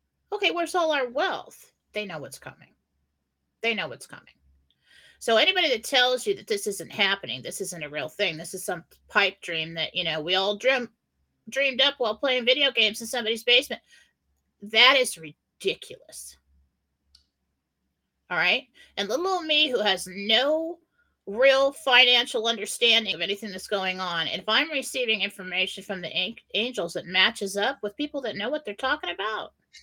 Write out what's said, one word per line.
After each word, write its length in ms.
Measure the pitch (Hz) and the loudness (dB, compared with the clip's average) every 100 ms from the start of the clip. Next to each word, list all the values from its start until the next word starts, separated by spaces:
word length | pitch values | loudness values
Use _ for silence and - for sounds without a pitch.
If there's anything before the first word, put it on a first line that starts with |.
| _ _ - | _ _ -10
Okay, 180 | 403 381 | -2 0
where's 240 | 339 330 | 0 -2
all 160 | 370 320 | 0 2
our 180 | 294 247 | 0 0
wealth? 640 | 247 370 180 - - - _ _ | -2 -2 -2 -10 -20 -20 _ _
They 140 | 214 202 | -10 -8
know 120 | 160 | -10
what's 200 | 139 - | -12 -14
coming. 300 | 135 - - _ _ _ _ _ _ _ _ - | -16 -18 -20 _ _ _ _ _ _ _ _ -6
They 120 | 226 | -4
know 140 | 214 156 | -2 -6
what's 180 | 113 - | -10 -16
coming. 280 | - - _ _ _ _ _ _ - - - | -20 -20 _ _ _ _ _ _ -20 -20 -8
So 180 | - 220 | 2 4
anybody 320 | 330 370 330 | 6 4 2
that 140 | 233 | 2
tells 420 | - 262 247 254 220 | 2 4 4 2 0
you 80 | 202 | -2
that 100 | - | -2
this 200 | 202 214 | -2 -2
isn't 240 | 196 170 | -6 -6
happening, 520 | - 196 196 147 127 | 0 2 2 -4 -10
this 180 | 135 - | -8 -8
isn't 220 | 175 170 | -8 -8
a 80 | 151 | -8
real 180 | 147 135 | -6 -6
thing, 280 | - 190 156 | -2 -2 -2
this 180 | 170 | -10
is 100 | 185 | -10
some 200 | - 175 - _ _ | -6 -8 -8 _ _
pipe 320 | 214 196 - | 2 2 0
dream 320 | - 160 160 | -8 -6 -6
that, 200 | 165 156 | -6 -6
you 80 | 180 | -4
know, 180 | 170 156 | -2 -2
we 140 | 156 | 0
all 220 | 185 196 208 | 0 2 0
dream-, 320 | 247 262 240 _ _ _ _ _ - | 2 0 -2 _ _ _ _ _ -10
dreamed 300 | 262 277 254 | -2 -2 2
up 140 | 277 277 | 2 2
while 180 | 233 - | -2 0
playing 300 | 277 254 240 | 0 0 2
video 240 | 294 277 | 2 2
games 280 | 240 214 214 | 2 0 0
in 60 | 226 | -6
somebody's 380 | 247 220 226 | -4 -2 -2
basement, 380 | - 247 285 - _ - _ _ _ _ _ _ | 4 4 4 -8 _ -20 _ _ _ _ _ _
that 340 | 202 220 247 277 | -2 6 6 6
is 220 | 247 170 | 2 -2
ridiculous. 1200 | 160 - _ - 190 - - - _ - - - _ _ _ _ _ _ _ _ _ _ _ _ _ _ _ _ _ _ - | -14 -18 _ -6 -4 -4 -8 -18 _ -20 -18 -20 _ _ _ _ _ _ _ _ _ _ _ _ _ _ _ _ _ _ -6
All 80 | 170 | 0
right? 260 | 180 240 - _ - - | 2 2 -2 _ -16 -6
And 120 | 196 | -2
little 180 | 254 370 | 0 0
old 180 | 370 | -2
me, 240 | 311 302 302 | 0 2 2
who 120 | 254 | 2
has 260 | 208 185 185 | 0 0 -4
no 720 | 185 202 220 277 311 330 349 _ _ _ _ - | -8 0 2 4 2 -2 -8 _ _ _ _ -10
real 460 | 208 269 269 277 | 4 6 6 4
financial 760 | 277 269 247 247 247 247 240 226 | 0 4 6 8 6 2 -2 -2
understanding 680 | 233 208 - 233 226 214 | -2 -4 0 4 4 2
of 60 | 170 | -4
anything 300 | 175 202 220 | -4 -4 -6
that's 180 | 185 - | -10 -4
going 320 | 202 185 185 | -2 -2 -4
on, 260 | 185 170 156 | -4 -2 -2
and 140 | 180 | -4
if 80 | 185 | 2
I'm 220 | 226 320 | 2 2
receiving 500 | 285 - 269 233 214 | -2 -6 -4 -2 0
information 640 | 202 - 185 180 190 - | -2 -6 -6 -2 -2 -4
from 160 | - 190 | -8 -8
the 80 | 175 | -6
an-, 280 | 175 180 - _ | -4 -4 -8 _
angels 400 | 190 240 240 170 | -4 -4 -4 -4
that 100 | 165 | -6
matches 540 | - 185 202 226 196 196 | -2 4 4 2 -6 -2
up 200 | 220 277 | -2 -2
with 120 | 208 - | -8 -6
people 260 | 294 285 | -6 -6
that 140 | 247 196 | -6 -6
know 120 | 220 | -4
what 160 | 302 | -6
they're 100 | 277 | -8
talking 360 | 208 262 294 359 | -6 -2 -2 -4
about, 420 | 349 415 440 - _ _ - | -6 -4 -6 -8 _ _ -20